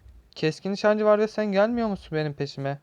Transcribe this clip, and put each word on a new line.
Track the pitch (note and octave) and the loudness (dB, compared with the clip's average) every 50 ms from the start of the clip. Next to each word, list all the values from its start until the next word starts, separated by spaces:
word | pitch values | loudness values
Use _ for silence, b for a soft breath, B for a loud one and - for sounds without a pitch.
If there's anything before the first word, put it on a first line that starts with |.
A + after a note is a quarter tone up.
| - - - - - _ - | -20 -20 -20 -20 -20 _ -8
keskin | - - D#3 D#3 - - F#3+ | -4 -2 -2 -2 -4 -6 -6
nişancı | G3+ G3 - G#3+ G#3+ G#3+ G#3+ | -4 0 2 2 2 2 4
var | G#3+ G#3 G#3 | 4 4 4
ve | G#3+ A3 | 2 0
sen | - - G#3+ | -2 -2 -2
gelmiyor | G#3 G3 F#3+ G3+ A3+ A#3+ A#3+ A#3 G#3+ | 0 2 2 2 2 2 0 -2 -2
musun | G3 F#3 - - D#3+ D#3 | -4 -6 -8 -6 -4 -2
benim | D3+ D3+ C#3+ | -2 -2 -4
peşime? | - C#3+ C#3+ - - C#3 C#3 C#3 C#3+ | -6 -8 -8 -6 -6 -6 -6 -6 -8